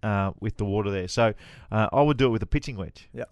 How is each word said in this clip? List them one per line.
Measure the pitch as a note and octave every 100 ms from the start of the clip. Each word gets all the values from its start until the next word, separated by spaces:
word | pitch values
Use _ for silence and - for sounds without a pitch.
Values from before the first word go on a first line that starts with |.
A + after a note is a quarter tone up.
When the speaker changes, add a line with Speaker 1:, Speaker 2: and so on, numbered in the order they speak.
Speaker 1:
uh, | A2 G2+ G2 -
with | G#2+ -
the |
water | G2+ G#2 G2+
there. | G2 F#2
So, | - A2+ G2+ - - -
uh, | A2 A2
I | -
would | D3 B2+
do | C3
it |
with | A2
a | F#2
pitching | - - A2
wedge. | F2+ - -
Speaker 2:
Yep. | - A#2